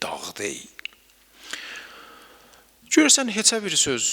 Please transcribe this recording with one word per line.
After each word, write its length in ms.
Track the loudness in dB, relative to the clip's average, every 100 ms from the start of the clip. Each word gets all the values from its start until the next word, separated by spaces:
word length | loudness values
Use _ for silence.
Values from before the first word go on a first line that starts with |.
dağıdır. 760 | -8 -6 -10 -6 -6 -8 -14 -16 -18 _ _ _ _ -20 -14 -12 -12 -16 -18 -20 -20 -20 -20 -20 -20 -20 _ _ 2
Görürsən, 400 | 4 6 4 2
heçə 300 | 0 0 0
bir 140 | 0 0
söz, 280 | 0 0 -2